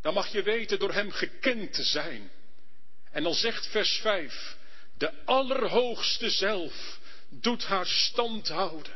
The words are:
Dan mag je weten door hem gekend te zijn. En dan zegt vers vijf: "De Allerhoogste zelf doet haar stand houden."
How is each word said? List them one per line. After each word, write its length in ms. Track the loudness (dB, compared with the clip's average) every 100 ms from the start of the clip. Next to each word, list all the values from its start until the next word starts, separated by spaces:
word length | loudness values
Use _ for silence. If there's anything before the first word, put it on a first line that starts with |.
Dan 140 | 2
mag 180 | 2 2
je 100 | 0
weten 360 | 2 0 0 0
door 140 | 2
hem 180 | 0 0
gekend 640 | 0 -2 0 0 0 -2
te 100 | -2
zijn. 480 | 0 0 -2 -4 -4 -4 -4 -4 -4 -4 -4 -4 -4
En 120 | 0
dan 120 | 0
zegt 320 | 2 0 0 0
vers 320 | 0 2 2
vijf: 580 | 2 0 0 -2 -4 -4 -4 -4 -4 0
"De 280 | 0 0
Allerhoogste 1040 | 4 4 4 2 2 4 2 0 0 0 0
zelf 680 | 2 2 0 -2 -4 -4 -4 -4 -4 -4
doet 360 | 0 0 0
haar 220 | 0 0 2
stand 640 | 2 2 2 0 0 -2
houden." 440 | 0 0 -2 -4